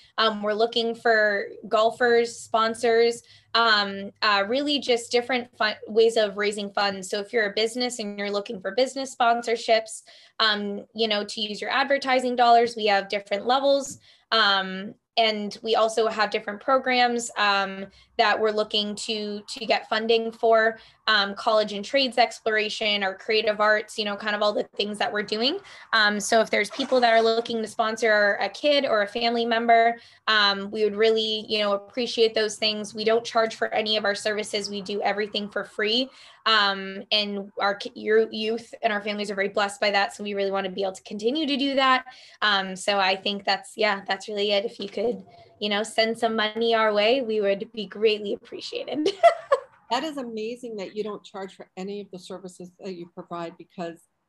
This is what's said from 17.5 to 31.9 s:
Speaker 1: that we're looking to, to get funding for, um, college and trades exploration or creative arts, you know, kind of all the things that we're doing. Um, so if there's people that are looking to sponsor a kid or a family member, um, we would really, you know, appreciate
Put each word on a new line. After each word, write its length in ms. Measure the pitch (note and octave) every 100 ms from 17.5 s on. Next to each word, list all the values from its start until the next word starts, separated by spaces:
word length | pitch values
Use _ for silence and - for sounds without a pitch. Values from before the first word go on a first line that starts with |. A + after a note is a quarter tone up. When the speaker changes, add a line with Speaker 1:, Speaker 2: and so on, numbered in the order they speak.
| G3 G3 F#3+ G3 - _ -
Speaker 1:
that 220 | G#3+ G#3
we're 120 | A3
looking 440 | G#3+ G#3 G#3+ G#3
to, 460 | G#3 - A3 G#3 G#3 G#3
to 180 | - G#3+
get 220 | G#3 -
funding 420 | A3 A3+ A3+ A3+
for, 460 | A3+ A3+ A3+ A3+ A3+ - _ -
um, 280 | G#3+ G3+
college 380 | G3+ - G#3+ G#3
and 120 | G3+
trades 320 | G3+ C#4 C4+ A3+
exploration 880 | A#3 - A3+ G#3+ G#3+ - A3 G#3
or 100 | F#3+
creative 460 | F#3+ - A3 G#3+ G#3
arts, 380 | G#3+ G#3+ G#3+ -
you 60 |
know, 120 | G#3 G3+
kind 180 | G#3+
of 80 | G#3
all 100 | G#3
the 120 | A3+ - -
things 220 | G#3 G#3
that 140 | G3
we're 100 | G#3
doing. 360 | G3+ G#3+ B3 G4 - - -
Um, 260 | A3+ G#3 G#3
so 220 | G3+ A3+
if 100 | A3
there's 200 | G#3+ G3+
people 300 | - C4 B3+
that 120 | A#3+
are 100 | A3+
looking 380 | A3+ A3+ A#3 A#3
to 80 | A3
sponsor 720 | - A3 A3+ A3+ G#3+ G#3 G3+
a 80 | G3
kid 380 | - D4 C#4+ C4
or 160 | A3
a 40 | G3+
family 380 | A#3+ A#3 A#3
member, 520 | A#3 A#3 A#3 A#3 A#3 A#3 - - -
um, 420 | G#3+ G3+ G3 G3+
we 140 | G#3+
would 120 | G#3 G3+
really, 480 | A3 A3+ A3 A3 G#3+
you 100 | G#3+
know, 160 | G#3
appreciate 600 | G3+ G3+